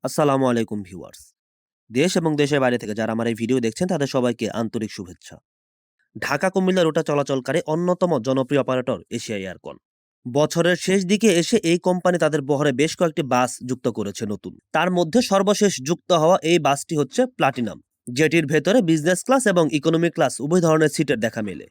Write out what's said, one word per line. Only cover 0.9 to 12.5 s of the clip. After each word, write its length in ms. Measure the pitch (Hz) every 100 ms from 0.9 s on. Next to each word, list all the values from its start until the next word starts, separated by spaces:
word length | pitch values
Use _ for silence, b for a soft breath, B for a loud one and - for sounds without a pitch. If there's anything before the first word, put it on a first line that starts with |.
| 92 69 - - _ _ _ _ _ _
দেশ 220 | 113 170 185
এবং 140 | 165 147
দেশের 240 | 143 147
বাইরে 160 | 127 120
থেকে 160 | 110 107
যারা 120 | 110 110
আমার 120 | 117
এই 80 | 110
ভিডিও 180 | 113 131 113
দেখছেন 220 | - 180
তাদের 220 | 175 139 139
সবাইকে 300 | 123 113 107 107
আন্তরিক 300 | 113 113 107
শুভেচ্ছা। 440 | - 90 87 - - _ _ _ _ _ _ _ 113
ঢাকা 320 | - 143 190
কুমিল্লা 340 | 190 185 185
রুটে 180 | 165 156
চলাচলকারী 560 | 156 147 143 139 127 151 160
অন্যতম 440 | 160 175 180 180 147 117
জনপ্রিয় 340 | 135 127 143
অপারেটর 360 | 127 127 123 101 -
এশিয়া 260 | 117 - 104
এয়ারকন। 360 | 95 82 - 73 _ _ _ _ 127
বছরের 520 | 127 151 170 165 175 -
শেষ 140 | 196 180
দিকে 180 | 202 226 175
এসে 180 | 160 226
এই 160 | 165 175 185
কোম্পানি 300 | 180 180 180
তাদের 240 | 156 151
বহরে 300 | 135